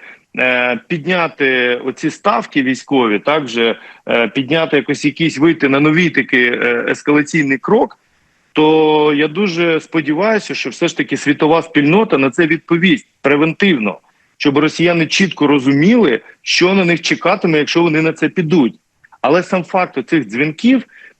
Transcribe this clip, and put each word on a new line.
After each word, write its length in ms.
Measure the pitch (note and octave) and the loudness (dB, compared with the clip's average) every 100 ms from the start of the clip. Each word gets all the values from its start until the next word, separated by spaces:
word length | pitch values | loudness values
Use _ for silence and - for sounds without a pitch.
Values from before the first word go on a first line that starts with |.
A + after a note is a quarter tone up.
| - - _ - | -20 -20 _ -4
е, 420 | B2+ B2 B2 A#2 - | -2 0 -2 -4 -6
підняти 880 | F3 C#3+ F#3 E3 - C#3 B2+ B2 B2 | -8 -4 -2 -2 -2 -2 0 0 -2
оці 260 | C3 A#2+ D#3 | -6 -6 -6
ставки 520 | - G3+ A3+ - D3 | -4 -2 -2 -2 -2
військові, 560 | C3 B2+ - C#3 A#2 G#2 | -2 -4 -2 0 2 0
так, 260 | A#2+ D#3 | 0 -2
вже, 320 | C3+ A#2 A#2 G#2+ - - - | -2 -2 -2 -2 -10 -16 -4
е, 200 | A#2+ A2+ | -2 -2
підняти 480 | C#3 B2+ E3 D#3+ D3 | -2 -2 -2 0 -2
якось 280 | - C#3 | -2 -2
якийсь, 340 | D3 C3+ D#3+ C3 | -4 -2 -4 2
вийти 300 | D#3+ D#3+ C#3 | 0 2 0
на 120 | C3+ | 2
новий 300 | D3+ D#3 F3 | 2 2 0
такий, 360 | C#3+ B2+ C3 B2 | 0 -2 0 0
е, 360 | A#2+ A#2+ A#2+ A#2 | 0 -2 -2 -2
ескалаційний 720 | B2+ - D3 D3 E3+ C#3+ C3+ | -4 0 0 0 -2 -2 -2
крок, 400 | - G#3+ B3 - _ _ _ _ _ | 0 0 0 -6 _ _ _ _ _
то 600 | - D#3 D#3 D#3 D3+ D3+ | 0 2 4 4 4 2
я 140 | D3 D3+ | 2 -2
дуже 520 | D3+ G#3 E3+ E3+ D#3+ | -2 -4 -2 -2 -2
сподіваюся, 760 | - E3 C#3+ D3+ G#3 G#3+ - | -2 -4 -2 -2 0 -2 -4
що 160 | C3+ C3+ | -8 -8
все 180 | - E3+ | -4 -4
ж 80 | - | -4
таки 200 | C#3+ C#3 | -4 -4
світова 460 | - C#3+ D#3 E3 | -2 0 2 2
спільнота 560 | D#3 D3+ C#3+ F#3 A3 C#3+ | 0 0 2 2 2 2
на 120 | C3+ | 0
це 160 | B2 E3 | 0 0
відповість 600 | D#3+ - E3+ F#3 D3 - _ | 0 -2 0 2 0 -2 _
превентивно, 760 | C#3+ C#3+ D#3+ D#3 G3+ D3 G#2+ D#2 _ _ _ - | 0 2 0 0 0 2 -2 -6 _ _ _ -6
щоб 220 | D3 C#3 | -2 0
росіяни 480 | D3 - E3+ E3+ D#3 | 0 0 0 0 -2
чітко 400 | - F#3+ - D3 | 0 -2 0 0
розуміли, 720 | C#3+ C3 C#3 E3+ A#3+ F#3 A2+ - - | 2 2 2 4 4 2 0 -6 -16
що 320 | - - F3+ | -6 0 2
на 100 | G3 | 2
них 160 | F3 E3 | 0 0
чекатиме, 580 | - D3+ E3+ G3 F#3 D#3 | -2 -2 -2 0 0 0
якщо 240 | C#3+ E3+ | 0 0
вони 200 | E3+ D#3 | 0 2
на 100 | D#3+ | -2
це 160 | D#3 D#3 | -2 -4
підуть. 460 | E3 D#3+ E3+ A#2+ - _ _ _ _ | -2 0 2 2 -2 _ _ _ _
Але 220 | B2 E3 | 0 0
сам 220 | F3 F#3+ | 0 -4
факт 340 | D#3+ F#3+ F3 - | -2 -4 -4 -4
оцих 260 | A#2+ E3 | -2 -2
дзвінків, 580 | A2+ A2+ D3+ D3+ A#3 C4 - - - _ | -2 -4 -4 0 2 2 0 -18 -20 _